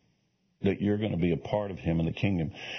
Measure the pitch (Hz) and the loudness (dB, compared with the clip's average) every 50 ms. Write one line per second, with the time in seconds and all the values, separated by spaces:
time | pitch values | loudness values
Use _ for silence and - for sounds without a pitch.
0 | _ _ _ _ _ _ _ _ _ _ _ - 98 98 90 - 98 101 104 104 | _ _ _ _ _ _ _ _ _ _ _ -2 0 0 0 2 2 2 2 2
1 | 107 101 - 82 90 87 82 69 - - 104 104 104 101 87 - - 85 82 80 | 0 0 0 2 2 2 2 0 0 -2 -2 -2 -2 -2 -6 -4 -2 0 2 2
2 | 82 80 - - - 101 95 82 78 69 - - - - - | 2 0 0 0 0 2 2 0 0 -4 -6 -10 -12 -12 -12